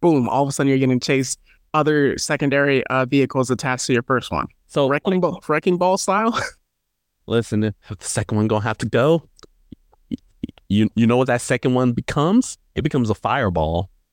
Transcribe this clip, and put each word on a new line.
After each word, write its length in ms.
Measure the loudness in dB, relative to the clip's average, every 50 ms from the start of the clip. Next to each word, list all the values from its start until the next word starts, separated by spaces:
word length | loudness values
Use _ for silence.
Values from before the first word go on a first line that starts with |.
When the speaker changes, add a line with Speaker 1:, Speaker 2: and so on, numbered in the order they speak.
Speaker 1:
boom, 280 | 2 2 2 2 2 0
all 140 | 0 0 0
of 60 | 0
a 40 | -2
sudden 160 | 0 0 2
you're 100 | 2 2
getting 220 | 2 2 0 0
chased, 380 | 0 0 0 0 0 -2 -6 -10 _ _ _ _ _ _ -2
other 440 | 0 2 2 2 2 2 2 0 -2
secondary, 680 | -4 -4 -4 -2 0 0 2 2 2 2 2 0 0 0
uh, 160 | -2 -2 0
vehicles 440 | 2 2 2 2 2 0 -2 -2 0
attached 360 | -2 -4 -2 -4 -4 -4 -2
to 60 | 0 0
your 100 | 0 2
first 300 | 0 -2 -2 -2 -2 -4
one. 140 | -4 -4 -4 _ _ _
Speaker 2:
So, 220 | _ -2 0 0 2
Speaker 1:
Wrecking 260 | 0 0 0 0 0
Speaker 2:
like, 60 | 0
Speaker 1:
ball, 220 | 0 -2 -2 -4 -4 -2
wrecking 280 | -2 0 2 0 0
ball 220 | 2 2 0 0 0
style? 380 | 0 0 0 0 0 0 -2 -2 -4 -8 -10 _ _ _ _ _ _
<laughs> 440 | _ _ _ _ _ _ _ _
Speaker 2:
Listen, 360 | -4 -2 -2 -2 -2 -2 -2 -2
if 120 | -2 -4 _ _ -16
the 80 | -14 -12
second 380 | -10 -6 -4 -4 -4 -2 0 0
one 100 | 2 2
gonna 160 | 0 0 -2
have 140 | -2 -4 -4
to 80 | -4
go, 420 | -2 0 2 2 2 2 0 -2 _ _ _ -20 -20 _ _ _ _ -20 -20 _ _ _ _ _ -10
y-, 60 | -10 -10 _ _ _ _ -12
y-, 120 | -12 -12 _ -6 -2
you, 220 | 2 2 2 2 2
you 100 | 2 2
know 100 | 4 4
what 120 | 2 2 2
that 140 | 0 -2 -2
second 320 | -2 -2 -2 0 0 2
one 180 | 2 2 0 0
becomes? 640 | -2 -4 -4 -2 0 0 2 2 2 2 0 -4 -16 _ _ -6
It 80 | -4 -4
becomes 260 | -2 0 -2 0 -2
a 40 | -2
fireball. 760 | -2 -2 -2 -2 0 0 0 0 0 0 0 0 -2 -4 -6 _ _ _ _